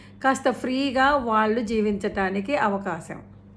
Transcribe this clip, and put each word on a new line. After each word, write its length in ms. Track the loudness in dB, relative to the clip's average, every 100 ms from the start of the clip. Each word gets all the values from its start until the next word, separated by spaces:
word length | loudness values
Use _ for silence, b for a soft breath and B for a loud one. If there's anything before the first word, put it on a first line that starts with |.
| B -2
కాస్త 260 | 0 2 0
ఫ్రీగా 640 | -2 -2 -2 0 2 4 4
వాళ్ళు 440 | 2 2 2 2
జీవించటానికి 960 | 0 0 0 0 -2 -2 -2 -2 -2 0
అవకాశం. 640 | 0 0 -4 -8 -10 -14 -16 -20 -20